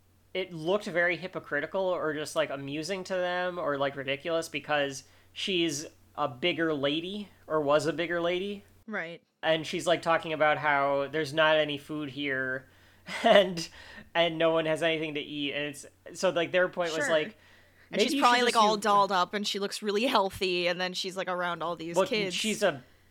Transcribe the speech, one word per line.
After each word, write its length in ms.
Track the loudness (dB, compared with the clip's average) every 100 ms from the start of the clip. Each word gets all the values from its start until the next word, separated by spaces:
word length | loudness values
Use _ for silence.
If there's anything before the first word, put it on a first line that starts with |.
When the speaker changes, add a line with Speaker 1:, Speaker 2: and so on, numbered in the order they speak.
| _ _ _
Speaker 1:
it 200 | -6 -6
looked 320 | -4 0 0 0
very 320 | 0 2 0
hypocritical 640 | -4 -10 -4 -4 -2 -2
or 320 | 0 0 -2
just, 220 | -2 -4 -2
like, 140 | -2
amusing 540 | -2 -6 -6 -4 -6 -4
to 80 | -2
them 420 | -2 -2 -4 -4
or, 200 | -2 0
like, 180 | -2 -2
ridiculous 540 | -4 -4 -2 -2 -2
because 540 | -6 -2 0 0 -4 -14 -20 _
she's 520 | -8 -2 0 0 -2 -8 _ _ -6
a 100 | -4
bigger 460 | -2 -2 0 0
lady 560 | 0 0 -2 -4 -8 -12 -14 -2
or 140 | 0
was 240 | 4 4 2
a 80 |
bigger 280 | -2 -2 -2
lady. 420 | 0 -2 -4 -8 -14 _ -10
Speaker 2:
Right. 340 | -8 -8 -12 _ -6
Speaker 1:
And 220 | 0 0 0
she's, 220 | -4 0
like, 140 | 0
talking 320 | 2 0 0
about 240 | 2 2 4
how 500 | 2 2 2 0 -2
there's 220 | -2 -2
not 240 | 4 4 6
any 200 | 2 -2
food 320 | -8 -8 -8
here 580 | -6 -4 -2 -2 -6 -10 _ _ _
<laughs> 280 | -12 0
and, 440 | 6 6 4 -2 -10 -14 -20 -20 -4 0
and 220 | 0 2
no 140 | 2
one 140 | 2 2
has 180 | 0
anything 320 | 0 0 -2 -6
to 40 |
eat. 320 | -6 -6 -4
And 120 | -4 -6
it's, 200 | -8 -16 _ -18
so, 160 | -2 0
like, 220 | 2 2
their 160 | 2 2
point 240 | 0 -2
was, 120 | 0 2
Speaker 2:
Sure. 60 |
Speaker 1:
like, 240 | 2 0 -8 -20 -20 _ _ -6
Speaker 2:
And 100 | 0
she's 100 | 2
Speaker 1:
maybe 60 | 4
you 40 |
Speaker 2:
probably, 180 | 6 6
Speaker 1:
should 60 | 4
Speaker 2:
like, 80 |
Speaker 1:
just 100 | 6
Speaker 2:
all 140 | 4 4
Speaker 1:
do 40 |
Speaker 2:
dolled 280 | 4 4 4
up 220 | 2 0
and 120 | -2 -4
she 120 | -4
looks 220 | -4 -4
really 220 | -2 0 2
healthy, 640 | 2 2 0 -2 0 0
and 120 | -2
then 140 | -4
she's, 240 | -4 -8 -6
like, 100 | -4
around 340 | -2 -2 -4
all 140 | -4 -6
these 200 | -2 0
Speaker 1:
Well, 80 | 2
Speaker 2:
kids. 260 | 0 -2 -2
Speaker 1:
she's 260 | -2 0
a, 180 | 0 0 -10 _ _